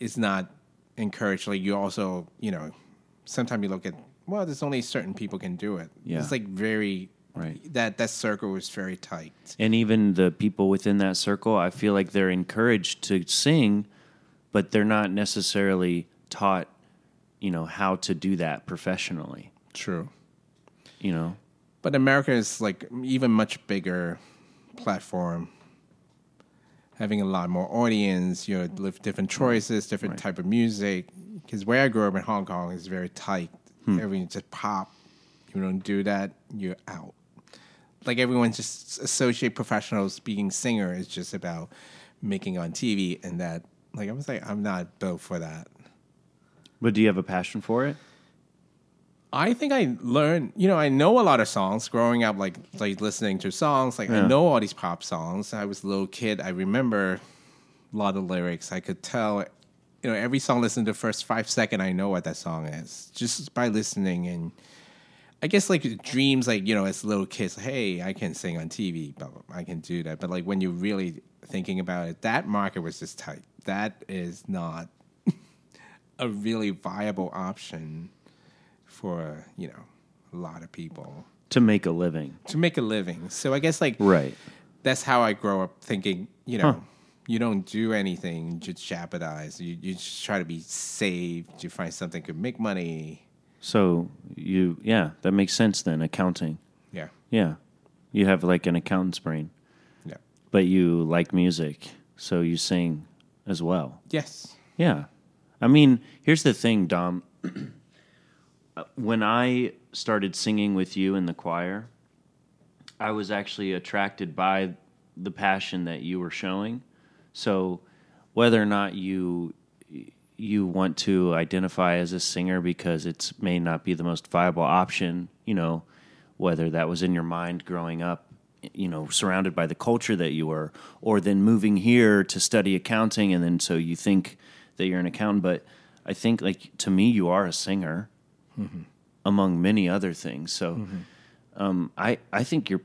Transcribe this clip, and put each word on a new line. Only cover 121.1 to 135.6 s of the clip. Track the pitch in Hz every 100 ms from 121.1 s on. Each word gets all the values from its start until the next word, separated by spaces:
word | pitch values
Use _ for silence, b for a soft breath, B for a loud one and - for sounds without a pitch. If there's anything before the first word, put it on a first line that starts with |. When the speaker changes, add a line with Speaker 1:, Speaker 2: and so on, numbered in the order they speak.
| 95 90
Speaker 2:
identify | 82 82 92 92 - 90 87
as | 87
a | 90
singer | - 90 92 92
because | 87 85 - 82 82
it's | 80 - -
may | 98 87
not | 85 80
be | -
the | 82
most | 85 82 -
viable | 101 90 82
option, | 78 87 92 - 90 87 87 _
you | -
know, | 98 82 82 - b b b b _
whether | 92 80 82
that | 80 82
was | 85
in | 90
your | 87
mind | 85 85 87 87
growing | - 87 85 82
up, | 85 85 _ - _ _ -
you | - 95
know, | 80 76
surrounded | - 98 92 95
by | 82 82
the |
culture | 80 - 117 - 101
that | 82
you | 78 78
were, | 80 78 B B B
or | 113 104
then | 95 98
moving | 104 113 104 101
here | 107 123 113 104
to | 95 95
study | - 110 98
accounting, | 92 - 113 110 110 101
and | 90
then | 85 87
so | - 82
you | 82
think | 82 - 95 90 - B B B -
that | 95
you're | 90
an | 87
accountant. | - 107 101
But | 90 87